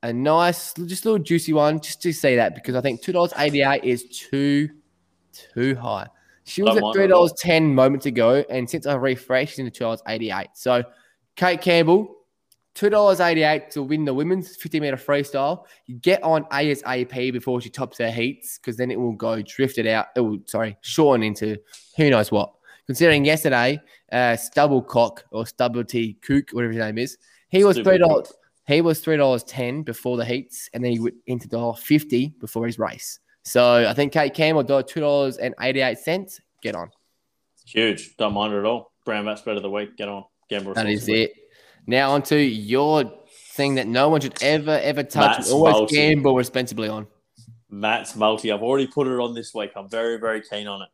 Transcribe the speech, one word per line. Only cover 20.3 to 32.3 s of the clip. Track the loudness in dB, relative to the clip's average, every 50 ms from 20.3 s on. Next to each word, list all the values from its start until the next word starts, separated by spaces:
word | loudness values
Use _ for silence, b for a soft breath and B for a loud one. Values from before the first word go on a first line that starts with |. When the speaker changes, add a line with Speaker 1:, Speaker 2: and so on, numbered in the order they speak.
| -2 -6 -10
Speaker 1:
sorry, | -8 -6 -4 -4 -4 -8 _
shorten | _ -8 0 4 4 6 6 4 2
into | -2 -4 -4 -6 -6 -6 -8 B B B B B B B 2
who | 4 4
knows | 4 4 2 2
what. | 0 0 0 -2 _ _ b b b b b -10
Considering | -2 2 4 4 6 6 4
yesterday, | 2 2 2 2 2 2 4 2 2 0 -2 b b b b b b -2
uh, | 0 2 2 2 0
Stubble | -4 -4 _ 2 2 4 4 2
Cock | 0 0 2 2 2 2 0 -10 -20 _
or | -10 -10 -8
Stubble | -10 -4 _ -2 -2 0 -4 -6
T | -4 -4 -4 -4 -4 -6 _
Cook, | -6 0 0 0 0 -2 -6
whatever | -4 -4 -4
his | -2 -4
name | -6 -4 -4 -6
is, | -6 -8 -8 _ b b b b b b
he | 2 4 6
was | 6 4
Speaker 2:
Stupid | 4 4 4
Speaker 1:
three | 6 6
dollars. | 6 6 4 2 0 -4
Speaker 2:
Cook. | -16 _ _ _ _ _ _
Speaker 1:
He | 0 2 2
was | 4 2 0 0
three | 0 -2 2 2
dollars | 4 2 2 0 -4
ten | -8 -10 -8 -6 -6 -6 -8 -8
before | -10 -10 -8 -6 -4 -4 -4
the | -4
heats, | -4 -4 -6 -6 _ -16 -16 -16 -14 -10
and | -6 -4
then | -2 -2
he | -2
went | -2 -4 -6 -8 _ -8
into | -8 -8 -8 -8
dollar | -8 -6 -4 -4 -6
fifty | -8 -2 2 2 2 2 2 -2 -2 -2 -2